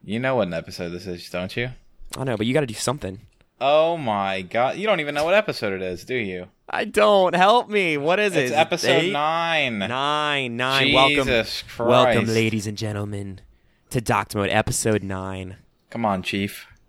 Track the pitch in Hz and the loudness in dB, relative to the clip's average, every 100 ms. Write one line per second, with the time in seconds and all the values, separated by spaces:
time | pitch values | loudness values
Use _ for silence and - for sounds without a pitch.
0 | - 110 131 127 92 82 82 - 87 87 | -8 -4 -2 0 0 -2 -8 -10 -8 -8
1 | 98 87 - 90 92 - 127 - - _ | -10 -12 -8 -8 -6 -6 -6 -8 -20 _
2 | - - 135 110 113 139 131 104 - 143 | -14 -8 -6 -2 0 0 -2 -4 -4 -4
3 | - 95 - _ _ - 131 151 165 170 | -6 -12 -18 _ _ -4 2 4 2 0
4 | 123 101 98 95 90 110 131 151 214 180 | -2 -2 0 -4 -4 -2 -2 -2 0 0
5 | 147 147 160 202 208 - 107 95 92 90 | 0 -2 2 2 0 -4 -4 -4 -4 -6
6 | - 127 101 90 90 _ - - 214 208 | -6 -4 -4 -8 -12 _ -8 -4 -2 2
7 | 208 202 180 175 190 240 220 208 175 147 | 6 6 4 4 6 6 4 0 0 0
8 | 147 185 208 170 127 147 160 175 117 135 | 2 2 2 2 0 2 2 2 2 2
9 | 170 202 151 165 165 160 135 107 98 127 | 2 0 0 0 0 0 0 -2 -2 -2
10 | 143 151 147 143 127 117 127 135 139 139 | 0 0 0 -2 -4 -2 0 2 4 6
11 | 135 143 131 117 110 - - - 117 123 | 6 4 2 2 0 -6 -12 -4 4 6
12 | 123 117 113 113 113 110 107 104 107 104 | 6 4 2 2 2 0 -4 -6 -6 -6
13 | 104 101 98 95 - _ _ _ _ 127 | -6 -8 -10 -14 -18 _ _ _ _ -6
14 | 110 107 95 104 98 107 110 - 113 104 | 0 0 0 -2 0 2 0 -2 0 0
15 | 95 95 95 95 92 98 _ _ _ 117 | 0 -6 -6 -8 -10 -14 _ _ _ -4
16 | 113 95 - 101 - - - - | 0 0 -2 -4 -4 -8 -20 -20